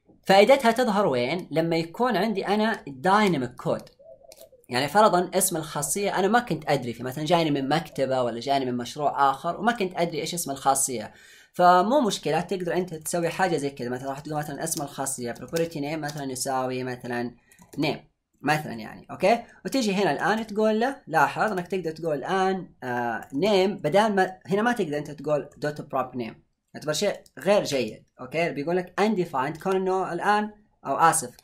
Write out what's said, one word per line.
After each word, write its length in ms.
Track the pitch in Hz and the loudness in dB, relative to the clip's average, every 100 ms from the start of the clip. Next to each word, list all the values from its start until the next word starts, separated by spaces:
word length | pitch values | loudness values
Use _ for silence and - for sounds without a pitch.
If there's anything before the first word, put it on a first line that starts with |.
| _ _ | _ _
فائدتها 460 | - 196 214 269 233 | 4 8 8 8 6
تظهر 340 | 226 233 202 190 | 2 2 2 2
وين؟ 420 | 127 123 175 - | 2 0 -2 -2
لما 260 | 147 165 165 | 0 2 0
يكون 400 | 165 - 247 185 | -2 -2 0 2
عندي 300 | 226 190 175 | 0 -2 0
أنا 340 | 208 220 208 - | 2 0 -2 -8
دايناميك 680 | 131 180 208 202 151 123 | -2 4 4 4 2 -2
كود. 280 | - 160 110 - - - - - - - - - | -4 -2 -2 -4 -20 -20 -20 -20 -20 -20 -20 -6
يعني 200 | 120 143 | -2 2
فرضا 420 | 208 214 180 185 | 4 6 4 2
اسم 220 | 185 190 165 | 0 0 -2
الخاصية 640 | 156 151 143 202 202 175 | -4 -6 -4 -2 -2 0
أنا 100 | 202 | 2
ما 100 | 233 | 2
كنت 320 | 240 156 - | 2 -2 0
أدري 220 | 139 120 | 0 -2
فيه، 120 | 113 | -8
مثلا 200 | 127 139 | -8 -4
جايني 260 | 156 170 156 | 2 2 2
من 180 | 139 135 | 0 0
مكتبة 540 | 160 - - 127 131 | 0 -2 -2 0 0
ولا 180 | 120 117 | 0 -2
جايني 240 | 135 139 | -2 0
من 120 | 127 123 | 0 -4
مشروع 540 | 120 151 143 135 139 | -6 -2 -2 4 2
آخر 300 | 135 170 - | 2 -4 -2
وما 120 | 214 | 0
كنت 200 | 233 185 - | 0 -2 0
أدري 240 | 170 151 | -2 -2
إيش 140 | 151 | -4
اسم 160 | 175 139 | -6 -6
الخاصية، 600 | 139 139 135 - 117 101 - - - _ | -2 2 2 0 -4 -8 -14 -20 -20 _
فمو 480 | - 180 180 202 294 | 4 6 8 6 4
مشكلة، 400 | 220 185 151 156 | 2 0 -2 -2
تقدر 360 | 175 190 170 165 | -2 -4 -2 -2
أنت 180 | 180 | -2
تسوي 340 | 156 - 175 165 | -6 -6 -2 -2
حاجة 280 | 143 190 156 | 0 0 0
زي 140 | 139 | -2
كذا، 180 | 139 120 | -6 -6
مثلا 200 | 127 135 | -6 -6
راح 120 | 135 | -8
تقول 180 | 151 151 | -6 -6
مثلا 260 | 151 139 | -6 -6
اسم 180 | 160 160 | -6 -6
الخاصية 500 | 139 - 135 - 120 | -6 -6 -6 -6 -8
property 420 | - 127 165 165 | -10 -6 -2 -2
name 240 | 151 143 160 | -4 -6 -6
مثلا 340 | 147 147 135 | -6 -8 -8
يساوي 500 | 127 139 131 131 127 | -6 -4 -2 -2 -4
مثلا 500 | 127 123 123 120 120 - _ - - - | -6 -8 -6 -6 -6 -10 _ -20 -12 -4
name 180 | 151 113 - _ _ _ | -2 -4 -10 _ _ _
مثلا 300 | 143 151 131 | -2 -2 -4
يعني، 340 | 113 104 - - | -10 -12 -16 -16
أوكي؟ 320 | 131 185 233 - - | -2 2 2 -2 -14
وتيجي 300 | - 269 214 | -4 -2 0
هنا 180 | 190 180 | 0 0
الآن 340 | 143 165 220 220 | 0 0 -2 -4
تقول 340 | 208 220 214 | 0 2 2
له، 160 | 254 269 - | 0 -4 -2
لاحظ 460 | 156 135 156 214 | 2 2 2 -2
إنك 160 | 185 175 | -2 -4
تقدر 220 | 190 160 | -4 -4
تقول 260 | 156 165 143 | -6 -4 -4
الآن، 520 | 139 190 190 190 - _ | -2 0 0 -2 -6 _
آه، 380 | 127 120 120 110 | -6 -2 -2 -4
name، 500 | - 135 202 196 196 | -6 -2 2 4 2
بدال 440 | 165 151 190 220 | 0 0 2 2
ما، 220 | 196 185 - - | 2 0 -4 -2
هنا 160 | 196 | 0
ما 100 | 233 | 2
تقدر 260 | 240 165 147 | 0 -2 -4
أنت 120 | 151 | -6
تقول 400 | 143 147 147 - 120 147 | -8 -2 -2 -2 -6 -6
dot 120 | 147 | -6
prop 380 | - 131 127 127 | -6 -4 -4 -6
name، 180 | 110 - _ _ _ | -8 -10 _ _ _
يعتبر 180 | 123 143 | -8 -4
شيء 280 | 151 202 - - - | 0 -2 -2 -10 -4
غير 260 | 170 202 | 2 2
جيد، 400 | 131 135 110 - _ - | 2 0 -2 -8 _ -18
أوكي؟ 300 | 127 156 170 | -6 -2 -2
بيقول 260 | 135 147 185 | -2 -2 -2
لك 180 | 180 - | -2 0
undefined، 640 | 214 185 175 131 139 156 | 2 2 0 -2 -4 -4
كون 140 | 196 190 | -2 0
إنه 360 | 185 185 175 | 0 0 -2
الآن، 380 | 170 185 208 214 - _ _ 139 | -2 2 2 0 -8 _ _ -4
أو 100 | 135 | 4
آسف، 400 | 165 156 120 - | 4 4 -2 -4